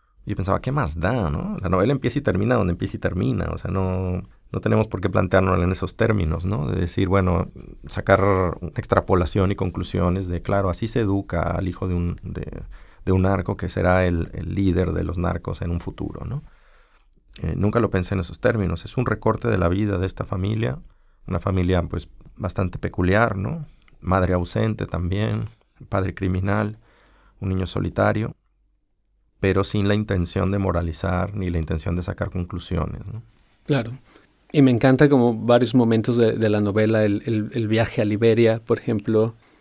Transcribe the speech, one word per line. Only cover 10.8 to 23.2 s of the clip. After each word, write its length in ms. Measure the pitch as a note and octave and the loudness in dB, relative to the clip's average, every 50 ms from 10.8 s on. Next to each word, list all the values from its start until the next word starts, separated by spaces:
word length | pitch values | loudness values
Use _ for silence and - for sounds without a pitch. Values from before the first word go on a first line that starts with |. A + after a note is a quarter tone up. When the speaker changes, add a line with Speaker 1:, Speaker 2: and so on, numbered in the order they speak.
| A#2 | -4
Speaker 1:
se 140 | A2 - C3+ | -2 -2 0
educa 420 | A2 G2 G2 G2 - - F2 E2 E2 | 0 2 0 0 -2 -2 -2 -2 -2
al 240 | E2+ F2 F2 F#2+ | -2 -2 -2 -4
hijo 200 | F#2 - - F#2+ | -4 -6 -6 -4
de 60 | F#2 F2 | -2 -2
un, 220 | F2 F2 F2 F2 - - | -2 -2 -2 -4 -6 -10
de, 400 | E2+ E2+ - - - - - - - - - - - - - - | -10 -10 -8 -10 -10 -10 -12 -12 -14 -16 -18 -20 -20 -20 -8 0
de 60 | F#2+ | 2
un 100 | F#2 F#2 | 2 4
narco 360 | F#2 F#2+ G2 F#2 F2+ - G2 | 4 4 2 0 0 -4 -4
que 120 | - F#2 F2 | -4 -6 -4
será 380 | - F#2+ F2+ F2+ F2+ F#2 F#2 | -2 0 2 4 4 4 4
el, 240 | F2+ F2 E2 E2 - - | 2 2 0 -2 -4 -6
el 220 | - - F2 F2+ | -8 -8 -4 -2
líder 360 | G2 G2 F#2 E2+ F#2 F2+ F2 E2+ | 0 2 2 2 2 2 0 0
de 100 | E2+ E2+ | -2 -4
los 160 | E2+ F2 F2 | -4 -4 -2
narcos 420 | F2 F2 F2 F2 - - - - | -2 -2 -2 -4 -6 -8 -8 -6
en 80 | - E2+ | -4 -4
un 100 | F2 E2+ | -4 -4
futuro, 460 | - D#2+ - - - - - - - | -6 -8 -8 -8 -8 -8 -8 -10 -10
¿no? 160 | - B2 D3+ - - - _ _ _ _ _ _ _ _ _ _ _ _ _ _ _ - - | -8 -8 -8 -10 -12 -20 _ _ _ _ _ _ _ _ _ _ _ _ _ _ _ -12 -8
Eh, 140 | F2 D#2+ E2 | -6 -6 -2
nunca 240 | F2+ F#2+ G#2+ A2 A#2+ | 0 0 2 2 2
lo 100 | G#2+ G2 | 0 2
pensé 240 | - F#2 F2 - G2+ | 0 -2 -2 -2 -2
en 60 | F#2+ | -4
esos 220 | F2 - - - | -4 -6 -8 -2
términos. 420 | - A2+ A2+ G#2+ F#2+ E2+ E2+ - - | 0 0 0 0 -2 -2 -2 -4 -8
Es 140 | - - | -6 -4
un 80 | C3 B2 | -2 -2
recorte 420 | G#2+ G#2+ - - A2+ A2 - - | -2 -2 0 0 0 0 0 0
de 100 | A#2 G#2+ | 0 0
la 120 | F#2 F2 E2+ | 2 2 0
vida 280 | F2+ G2+ G#2+ G#2 G2 | 2 0 0 -2 0
de 80 | F2+ F#2+ | -2 -2
esta 200 | F#2+ - - - | -4 -4 -6 -6
familia, 540 | - G2+ F#2 F#2+ G#2 A2 A2 A#2 B2 C3+ D#3+ - - _ _ _ _ _ _ - | -6 -4 -4 -2 -2 -2 -2 -2 -4 -6 -8 -12 -20 _ _ _ _ _ _ -8
una 120 | - F#2 E2+ | -6 -6 -2
familia, 420 | - G2 F#2+ F#2 F2+ F2+ F2+ F2 E2+ | -2 0 0 2 2 2 2 2 0
pues, 260 | D#2+ F2 E2 - - - - - - - | -2 -6 -6 -8 -8 -20 -20 -20 -20 -10
bastante 420 | - G2+ F2+ - A#2 F#2+ F2+ - | -6 -6 -4 -2 -2 -2 -2 -4
peculiar, 600 | - - F2 - - F2+ F2+ G2 G#2+ | -4 -6 -4 -2 2 2 4 6 4